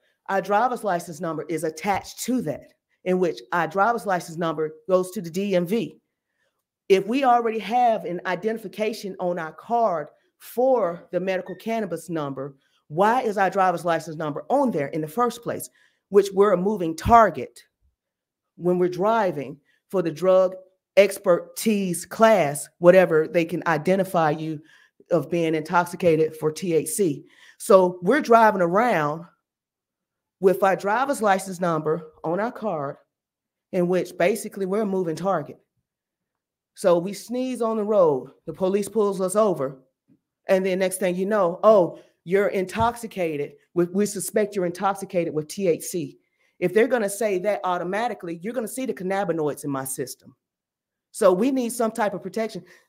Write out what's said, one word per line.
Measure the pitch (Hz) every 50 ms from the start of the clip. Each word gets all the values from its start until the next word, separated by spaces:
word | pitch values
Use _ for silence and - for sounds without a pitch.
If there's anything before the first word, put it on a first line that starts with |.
| _ _ _ _ _
our | - 196 196
driver's | 185 190 202 208 240 254 247 226 220
license | 202 175 170 - 180 160 143
number | 180 165 160 156 -
is | - 165 156 165
attached | 160 156 - - 202 190 - - - - - -
to | 226 254 247
that, | 170 151 123 113 - - _ _ _ _ _ _ -
in | 180 185 180
which | 185 165 - - - - 175
our | 175 165 156
driver's | 170 196 196 233 240 226 -
license | 202 185 170 175 170 160
number | 165 170 165 156 160 156 156 - - _ -
goes | 185 185 180 185
to | - 220
the | 175 170
D | 160 190 202 202 185
M | 175 175
V. | 165 214 233 170 - - _ _ _ _ _ _ _ _ _ _ _ _ _ _ _ _ _ _ -
If | 196 190 190
we | 196 240 285 277
already | 247 240 240 233 226 226 220
have | 196 185 233 247 247 233 220 190 170
an | 165 175 180 -
identification | 185 180 170 208 220 226 220 - 180 - 202 214 220 226 - - 190 190 -
on | 185 180 175 180
our | 160 160 170
card | - - - 233 233 233 208 175 156 147 - - _ _ _ _ _
for | - - - 226 254 262 254 233 196 170 175 175 - _
the | 180 175
medical | 185 190 185 185 180 - 175
cannabis | - - 220 226 226 214 175 170 160 - -
number, | 165 160 147 139 135 135 135 147 139 _ _ _ _ _ _ -
why | 147 165 202 214 233 262
is | - 226 190
our | 208 196 185
driver's | 180 196 185 185 175 160 160
license | 175 165 160 156 170 156
number | 156 160 151 147 156 - -
on | 233 285 277 233
there | 170 156 139
in | 139 - 156
the | 156
first | 151 - 240 247 233 233 -
place? | - 156 113 - - - _ _ _ _ _ _ _ _
Which | 190 202 196 196 196
we're | 190 202 214
a | 190
moving | 175 185 208 220 185 175 160 160
target | - - 202 233 233 220 185 147 - - - _ - - _ _ _ _ _ _ _ _ _ _ _ _ _ _ _ _ _ _
when | - 165 180 180
we're | 180 180 175
driving | - 160 190 214 226 226 202 185 151 143 131 123 - - _ _ _ _ _ _
for | - 185
the | 165 165
drug | 151 147 180 185 185 185 185 180 185 - - _ _ _ _ _ _
expertise | 190 202 196 202 - - 190 175 170 - - - - - 226 214 202 196 180 170 - -
class, | - - - 226 220 220 185 156 139 147 143 - - _ -
whatever | 170 175 180 185 180 170 165 156 160
they | - - 175 165
can | 170 175 156 -
identify | 170 160 151 147 185 190 196 185 185 - 170 160 151
you | 151 156 156 160 156 147 - _ _ _ _ _ _ _ _ -
of | 180 160 147 143
being | 175 170 165 160 160
intoxicated | 156 151 160 185 175 175 175 - 175 190 170 156 156 156 156 -
for | - 156 156
T | 156 - 196 180 160
H | 151 - -
C. | - - 202 156 135 143 - _ _ _ - - _ -
So | - - 208 190 185 180 180 180 175
we're | 185 262 302
driving | 233 220 233 226 226 214 202 190
around | 175 170 180 208 247 247 202 160 151 147 151 165 170 - _ _ _ _ _ _ _ _ _ _ _ _ _ _ _ _ _ _ _ _ _ _
with | 180 190 180 185
our | 202 190 185
driver's | - 190 202 208 240 269 285 277 196 220
license | 202 190 196 196 196 185 170
number | 185 170 165 156 156 156 160 170 - - - _ -
on | 160 170 196
our | 214 247
card, | 247 - 220 214 175 151 139 139 135 - _ _ _ _ _ _ _ _ _ _ _ _ _ _
in | - 185 175
which | 175 185 180 - - -
basically | - 170 190 226 214 - 208 - 196 196
we're | 185 190 220 220
a |
moving | 196 190 190 185 165 156
target. | 160 170 196 185 160 147 - - - _ _ _ _ _ _ _ _ _ _ _ _ _ _ _ _ _ _ _ _ _ _ _
So | - - 185 170 175
we | 170 202 190
sneeze | - - - 240 247 254 262 247 214 233
on | 226 220
the | 220 202
road, | 208 220 202 175 156 143 127 120 139 - _ _
the | 170 151
police | - 185 185 196 208 202
pulls | 202 - 226 202 202 196 180
us | 190 180 180
over, | 208 220 202 175 151 135 139 147 - _ _ _ _ _ _ _ _ _ _ _ _ _
and | - 190 190 190
then | 190 185
next | 190 190 185 185
thing | - 208 180 180
you | 185 190
know, | 202 220 208 185 170 180 - -
"Oh, | 214 220 196 170 156 - - - _ _ _ _
you're | 170 185 196 202 185
intoxicated. | - 196 185 185 - 214 226 240 233 - - 190 - 190 175 160 151 143 143 143 - _ _ _ -
We, | 175 175
we | 175 175 196 208
suspect | 202 - 190 175 - - 220 208 202 -
you're | 202 180
intoxicated | 175 175 190 202 196 196 196 196 - - 175 165 156 139
with | 156 151
T | - - 202 196
H | 175 156 - -
C." | - - 175 143 139 - _ _ _ _ _ _ _ _ -
If | 175 175 180
they're | 220 233
gonna | 247 254 240 208 196
say | - - 233 208 190 180
that | 180 208 202 - -
automatically, | 185 180 170 170 180 196 208 233 240 208 208 185 170 170 170 170
you're | 220 233
gonna | 254 220
see | 202 - 262 262
the | 226 -
cannabinoids | - 180 185 190 196 202 170 165 165 151 143 131 - -
in | 143
my | 139 135 135
system. | 135 - - 131 127 - - _ 123 - _ _ _ _ _ _ _ _ _ _ _ _ _ _ _
So | - - 214 185 185
we | 180 240 285
need | 269 262 240 220
some | 220 - 226 220
type | 226 233 214 202 202
of | 170
protection. | - 190 - 220 226 220 - 175 - - - _ _